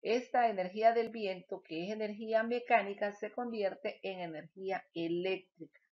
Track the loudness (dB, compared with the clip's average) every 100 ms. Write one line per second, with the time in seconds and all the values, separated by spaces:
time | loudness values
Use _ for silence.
0 | 2 0 2 2 2 2 -2 4 4 6
1 | 0 -2 -4 -4 -8 -10 -6 -6 -4 -2
2 | -4 -4 0 2 2 -2 4 4 4 -2
3 | -4 -4 -8 -6 -6 0 -2 -2 -8 -6
4 | -8 -6 -8 -8 -14 -10 -4 -4 -4 -4
5 | 0 0 0 -2 -4 _ -18 _ _